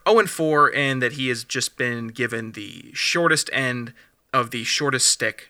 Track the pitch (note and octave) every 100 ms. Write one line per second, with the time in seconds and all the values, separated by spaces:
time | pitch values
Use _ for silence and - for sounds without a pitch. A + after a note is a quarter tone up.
0 | - A3+ G3 - D#3+ D3+ D3 C#3 C#3 C3
1 | B2 D3 C3 A#2 - C3 - - B2 A#2+
2 | A2+ A#2 A#2+ A#2 A2+ A2 G2 - - -
3 | - F3 E3+ D3+ - C3+ C3 B2 A#2 -
4 | - _ _ C3 A#2 A#2+ A2 - C#3+ B2+
5 | - - A2 - -